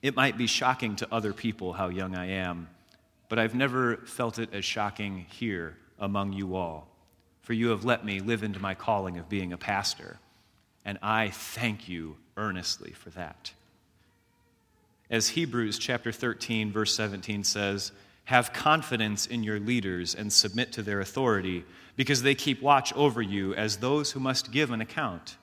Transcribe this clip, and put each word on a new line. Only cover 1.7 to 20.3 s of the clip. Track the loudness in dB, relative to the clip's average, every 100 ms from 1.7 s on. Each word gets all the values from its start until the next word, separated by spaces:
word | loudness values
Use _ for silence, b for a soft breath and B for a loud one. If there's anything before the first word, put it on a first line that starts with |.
how | -2 -2
young | -2 -4 -4
I | -2
am, | -2 -2 -4 -10 -16 b b _ _ _
but | 2
I've | 2 4
never | 2 4 2 0 -6
felt | -2 -2 -2
it | -6
as | -4 -2
shocking | 0 -2 -2 -6 -6 -10
here | -6 -4 -2 -6 -10 -20 -6
among | -2 0 0
you | -2 -2 -2
all, | -4 -6 -14 _ _ _ _ _
for | -4
you | 0 2
have | 2 2
let | 0
me | 0 -4
live | 0 -2
into | -2 -4
my | -4 -2
calling | 0 0 0 -6
of | -4
being | -4 -2
a | -6
pastor, | -2 -2 -2 -4 -10 -16 _ b b b _ _
and | -10 -4
I | 2 2 2
thank | -2 -10 -2 -2 -2 -6
you | -8 -8 -12 _ -6
earnestly | -4 -4 -4 -6 -8
for | -16 -16
that. | -12 -12 -10 -16 -16 _ _ _ _ b b b b _ _ _ _ _ _ _
As | 0 2
Hebrews | 0 0 0 0 -2
chapter | -2 -2 -2
thirteen, | -2 -2 -2 -2 0 0
verse | 0 0
seventeen | 0 -2 -4 -4 -2 -2
says, | 0 0 0 -4 B B B 4
"Have | 4 4
confidence | 0 4 4 4 0 0 0 -2
in | -2
your | -2 -2
leaders | 0 0 0 -2 -4
and | -4 4